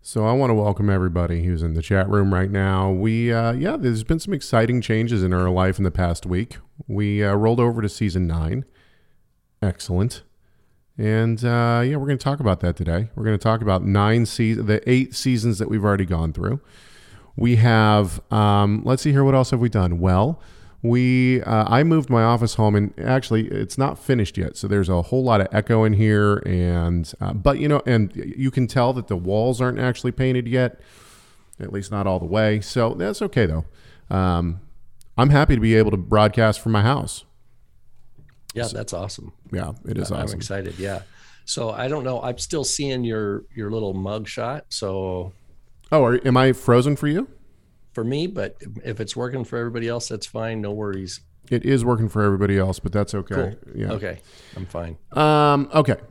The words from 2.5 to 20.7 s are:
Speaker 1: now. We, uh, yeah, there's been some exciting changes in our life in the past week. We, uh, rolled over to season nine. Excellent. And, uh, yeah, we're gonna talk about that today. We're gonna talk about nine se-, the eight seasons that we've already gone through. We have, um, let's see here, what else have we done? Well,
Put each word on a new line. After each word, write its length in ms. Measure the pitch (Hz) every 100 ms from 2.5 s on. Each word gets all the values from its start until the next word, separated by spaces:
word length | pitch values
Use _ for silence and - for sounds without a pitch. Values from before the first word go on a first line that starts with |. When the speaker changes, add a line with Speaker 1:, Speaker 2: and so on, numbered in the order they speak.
Speaker 1:
now. 400 | 98 98 95 95
We, 420 | 92 110 113 120
uh, 200 | 113 117
yeah, 240 | 123 180 302
there's 280 | 139 110
been 140 | 110 160
some 140 | 202
exciting 460 | 175 - 120 110 123
changes 420 | - 110 117 113
in 100 | 92
our 180 | 90 90
life 280 | 90 92 92
in 60 |
the 60 | 95
past 360 | 82 90 85 92
week. 320 | 90 117 - - - -
We, 380 | 101 104 104
uh, 100 | 104
rolled 260 | 101 110 120
over 220 | 120 117
to 60 | 104
season 380 | - 107 90 87
nine. 380 | 82 80 131 - _ _ _ _ _ _ _ _ _
Excellent. 600 | 101 87 - 90 113 - - _ _ _ _ _ _ -
And, 460 | 107 110 113 113
uh, 380 | 123 120 117 117
yeah, 120 | 123 147
we're 100 | 139
gonna 120 | 135
talk 220 | 143 147
about 200 | 120 92
that 160 | 90 85
today. 340 | 82 85 113
We're 100 | -
gonna 140 | 110 104
talk 240 | 113 110
about 220 | 107 92
nine 420 | 95 98 104 117 113
se-, 280 | - 113
the 340 | 110 107 107 -
eight 260 | 127 131
seasons 440 | - 135 123 113 101
that 100 | 113
we've 160 | 110
already 220 | 101 98 92
gone 260 | 85 82
through. 280 | 78 90 143 _ - - - - - - -
We 200 | 117 120
have, 640 | 117 113 107 107 95 - -
um, 500 | 110 104 101 104 107
let's 180 | - 131
see 80 | 151
here, 120 | 139
what 100 | 139
else 160 | 135 127
have 100 | 123
we 80 | 120
done? 300 | 107 90 85
Well, 420 | 92 90 117 165 - - -